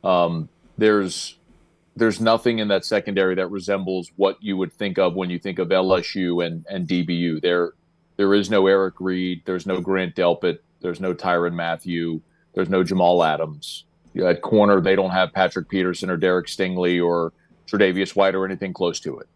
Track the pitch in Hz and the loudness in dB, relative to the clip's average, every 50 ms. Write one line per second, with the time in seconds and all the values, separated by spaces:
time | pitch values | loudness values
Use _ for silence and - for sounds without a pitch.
0 | - 98 92 87 87 85 85 82 78 - _ _ _ _ _ - 107 107 104 104 | 2 2 2 2 2 2 0 -4 -8 -10 _ _ _ _ _ 2 2 4 4 4
1 | 98 92 87 - - - - _ _ _ - _ _ _ _ _ _ _ _ - | 0 -2 -6 -8 -12 -12 -16 _ _ _ -20 _ _ _ _ _ _ _ _ 0
2 | 113 113 98 - 117 113 113 113 - 123 117 113 107 101 101 95 - - 107 101 | 0 0 2 2 2 2 2 4 2 0 0 0 0 0 0 0 0 0 -2 -2
3 | 95 107 98 98 95 92 92 92 92 87 101 98 87 92 101 95 95 90 95 92 | -2 0 0 0 2 2 2 0 -2 -4 -6 -8 -4 -2 -4 -2 -2 -4 -4 -6
4 | 87 - _ - 98 98 95 _ 107 104 98 92 92 85 _ _ 104 98 90 98 | -6 -8 _ 0 0 0 0 _ -6 -4 -2 -2 -2 -4 _ _ -6 -4 0 0
5 | 95 90 85 95 95 90 90 82 _ 101 90 90 92 85 95 92 92 95 95 90 | 0 0 0 -2 -4 -4 -6 -6 _ -6 -4 -4 -2 0 2 2 4 2 2 0
6 | 85 - - 98 92 87 87 87 87 82 82 82 80 87 98 95 87 78 92 90 | 0 -4 -4 -2 -2 0 0 -2 -2 -2 -4 -8 -10 -10 -8 -8 -4 -2 -2 -2
7 | 85 80 87 85 87 85 80 78 80 90 87 87 87 85 - _ _ _ _ _ | 0 -2 -2 -2 -2 -2 -2 0 0 2 2 2 0 -2 -4 _ _ _ _ _
8 | _ _ _ - 101 98 101 104 98 92 110 101 95 95 98 98 95 92 - - | _ _ _ 0 2 4 4 4 2 2 2 4 4 6 4 4 2 0 -4 -4
9 | 92 92 92 92 92 90 90 82 _ - 92 90 85 98 92 92 87 92 95 95 | -4 -4 -2 -2 -2 -4 -4 -6 _ -6 -6 -6 -2 -4 -4 -4 -2 -2 -2 -2
10 | 92 87 80 - 90 85 85 85 - 90 82 - _ _ _ _ - 90 85 85 | -2 -4 -2 0 2 2 2 2 0 -2 -2 -4 _ _ _ _ -8 -8 -6 -4
11 | 95 92 87 - - 90 87 87 87 87 85 85 85 85 82 80 - 90 87 85 | -4 -6 -6 -4 -2 0 0 0 0 -2 -2 -4 -4 -4 -6 -6 -6 -6 -6 -4
12 | 85 85 82 78 _ _ _ _ _ _ _ - 95 80 95 92 92 85 95 92 | -4 -4 -6 -8 _ _ _ _ _ _ _ -6 -4 0 0 0 0 0 0 2
13 | 90 87 90 87 85 78 78 76 80 80 76 73 - - - - - _ _ _ | 4 4 4 4 2 2 0 -2 -4 -6 -8 -14 -14 -16 -16 -16 -18 _ _ _
14 | _ _ _ 90 90 90 87 85 - - 110 107 104 101 101 95 85 95 95 95 | _ _ _ -2 0 0 0 0 0 2 4 4 6 6 6 4 4 2 2 2
15 | 95 92 90 92 92 85 _ 95 92 90 - 92 82 - - 95 92 92 87 - | 2 0 2 0 0 0 _ 0 0 0 0 -4 -8 -4 -2 0 0 0 -2 -4
16 | - 92 90 85 87 92 90 92 87 - - - 98 92 92 90 90 87 90 87 | -4 -4 -2 0 2 2 2 2 -2 -4 -4 -4 -4 -2 -2 0 0 2 2 2
17 | 87 85 85 85 82 82 _ _ _ _ _ _ _ - - 101 101 95 90 95 | 2 2 2 0 -2 -4 _ _ _ _ _ _ _ -4 2 4 4 4 4 0
18 | 98 - - 101 98 95 92 95 95 95 95 - 101 95 87 - 92 87 85 - | -2 -2 2 2 2 2 2 0 -2 -4 -6 -8 -8 -10 -4 -2 -2 -2 -2 -4
19 | - 80 65 60 - _ _ | -8 -10 -10 -10 -16 _ _